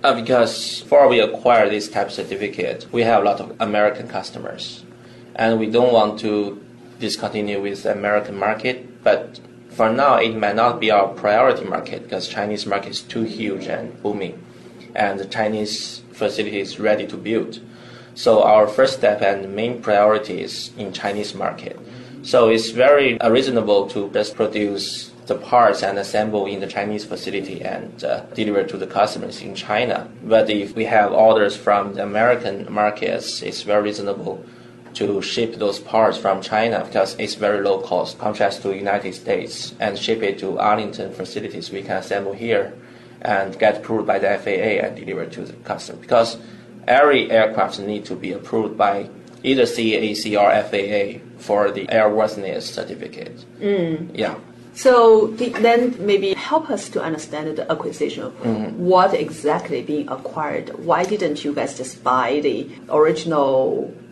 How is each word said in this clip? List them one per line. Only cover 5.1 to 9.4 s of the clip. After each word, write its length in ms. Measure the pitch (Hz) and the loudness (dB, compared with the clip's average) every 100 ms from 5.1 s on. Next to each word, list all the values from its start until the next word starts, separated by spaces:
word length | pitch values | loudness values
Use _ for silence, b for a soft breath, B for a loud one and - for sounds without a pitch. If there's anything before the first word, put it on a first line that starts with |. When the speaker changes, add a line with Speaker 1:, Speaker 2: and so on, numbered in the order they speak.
| B B | B B
Speaker 1:
and 240 | - 113 113 | 0 2 2
we 80 | 110 | 2
don't 260 | 117 127 | 4 6
want 280 | 113 104 107 | 6 4 0
to 400 | 110 104 101 98 - - - - | -2 0 -2 -6 -16 -20 -20 -8
discontinue 600 | 110 - 107 107 104 101 | -6 -4 -6 -4 -4 -4
with 220 | 101 101 | -4 -4
the 100 | 110 | -4
American 440 | 104 104 104 101 101 | -2 0 0 -2 -4
market. 380 | 101 110 131 127 - - | -2 -2 -4 -6 -10 -2
But 380 | - - - - | 2 2 0 -16